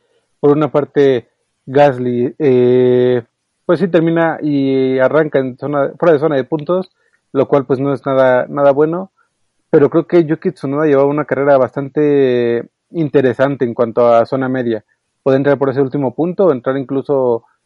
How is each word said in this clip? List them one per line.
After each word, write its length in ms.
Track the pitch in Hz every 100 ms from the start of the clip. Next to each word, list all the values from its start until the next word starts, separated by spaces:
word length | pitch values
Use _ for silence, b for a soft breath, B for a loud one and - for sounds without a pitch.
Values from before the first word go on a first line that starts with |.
| _ _ _ _
Por 120 | 147
una 200 | 147 147
parte, 560 | 147 139 143 139 127 - _ _ _ -
Gasly, 680 | 131 147 123 123 120 123 -
eh, 840 | 151 127 123 127 127 123 123 123 113 _ _ _ -
pues 140 | 160
sí 80 | 185
termina 500 | 170 165 165 165 147
y 600 | 151 143 135 135 131 131
arranca 400 | 127 143 151 139
en 180 | 131 127
zona, 360 | 135 147 139 -
fuera 160 | 170
de 60 | 151
zona 160 | 156 139
de 80 |
puntos, 480 | 127 160 147 180 190 _ _ _ _
lo 160 | 135 127
cual 180 | 143 131
pues 140 | 131
no 120 | 139
es 140 | 135 143
nada, 400 | 131 131 127 -
nada 220 | 143 143
bueno. 420 | 139 156 170 190 _ _ _ _ _ _
Pero 180 | 160 139
creo 160 | 160 156
que 180 | 175
Yuki 280 | 156 160 190
Tsunoda 340 | - 135 139 156
llevaba 240 | 135 143
una 160 | 147 143
carrera 320 | 131 139 139
bastante 1120 | 123 - 139 - 151 143 135 123 120 117 - _ _
interesante 760 | 175 147 143 131 117 139 139 123
en 80 |
cuanto 400 | 117 117 117 120
a 140 | 117 117
zona 200 | 131 131
media. 380 | 131 120 110 - _ _ _
Puede 140 | 139 135
entrar 200 | 139 135
por 140 | 135
ese 100 | 131
último 320 | 135 147 131
punto, 320 | 113 170 175 190
o 60 |
entrar 260 | 127 131 135
incluso 680 | 131 139 131 139 127 117 - _